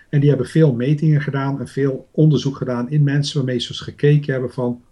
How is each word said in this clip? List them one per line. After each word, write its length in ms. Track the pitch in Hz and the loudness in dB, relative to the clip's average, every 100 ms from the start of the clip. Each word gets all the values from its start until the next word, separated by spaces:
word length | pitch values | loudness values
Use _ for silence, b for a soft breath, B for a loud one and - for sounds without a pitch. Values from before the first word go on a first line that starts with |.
| B | B
en 100 | 147 | 0
die 100 | 143 | 2
hebben 180 | 123 120 | 2 0
veel 260 | 160 156 | 2 2
metingen 480 | 117 127 151 160 147 | 2 0 0 2 2
gedaan 380 | 139 139 139 139 | 0 -4 -4 -4
en 80 | 123 | -6
veel 400 | - 135 131 - | -4 -2 -4 -6
onderzoek 440 | - 156 139 139 - | 2 4 4 0 -4
gedaan 340 | 131 120 123 | -6 -4 -2
in 140 | 151 | 0
mensen 340 | 143 143 143 147 | 2 0 -2 -4
waarmee 220 | 127 123 | -2 -4
ze 100 | - | -6
eens 100 | - | -10
gekeken 520 | - - 147 147 143 | -14 -2 2 2 2
hebben 200 | 131 127 | -4 -6
van 300 | - 123 120 _ | -4 -4 -4 _